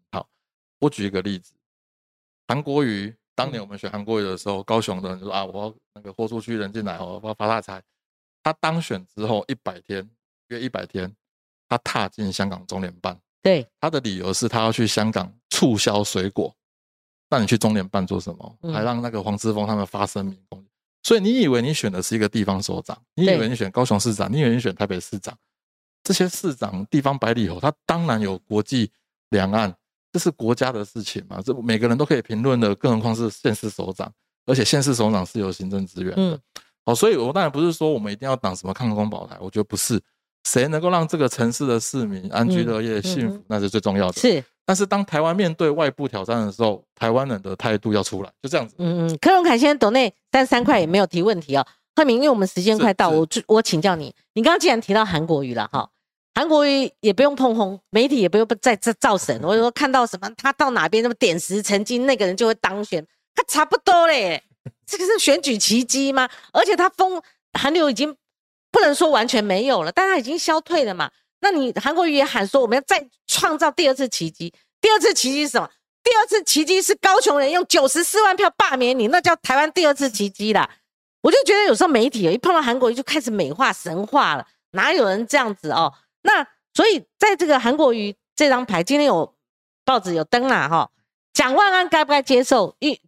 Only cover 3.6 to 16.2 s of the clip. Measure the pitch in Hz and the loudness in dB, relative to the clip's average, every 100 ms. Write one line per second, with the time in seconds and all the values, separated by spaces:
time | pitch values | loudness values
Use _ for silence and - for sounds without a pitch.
3.6 | 101 101 98 104 104 110 98 92 104 98 | -14 -14 -12 -12 -6 -4 -4 -8 -6 -8
4.6 | - 113 110 92 95 92 98 95 95 98 | -2 -2 -2 -8 -10 -12 -8 -8 -8 -10
5.6 | 107 110 _ 104 104 95 113 113 107 113 | -12 -14 _ -20 -20 -8 -8 -8 -8 -8
6.6 | 101 110 101 85 90 98 110 107 107 113 | -8 -8 -8 -8 -12 -12 -12 -6 -4 -4
7.6 | 101 95 _ _ _ _ _ _ 156 160 | -6 -18 _ _ _ _ _ _ -6 -4
8.6 | 160 165 160 98 92 - 107 107 95 131 | -4 -4 -4 -8 -10 -8 -2 -2 -4 -10
9.6 | - 90 - 98 104 _ _ _ - 120 | -10 -12 -10 -12 -12 _ _ _ -16 -10
10.6 | 127 98 95 98 92 101 _ _ _ _ | -8 -10 -10 -10 -10 -14 _ _ _ _
11.6 | - 120 - 123 101 - 101 90 98 92 | -6 -6 -4 -6 -6 -6 -8 -4 -6 -6
12.6 | 90 95 92 90 92 90 _ _ 190 175 | -12 -10 -10 -8 -10 -10 _ _ 0 0
13.6 | 117 - 156 147 117 92 92 95 117 120 | -2 -8 -4 -4 -4 -6 -4 -2 -2 0
14.6 | 113 110 110 - 107 101 92 - - - | 0 0 0 0 -2 -2 -8 -14 -8 0
15.6 | 143 104 - 104 101 98 | 2 2 0 0 -2 -4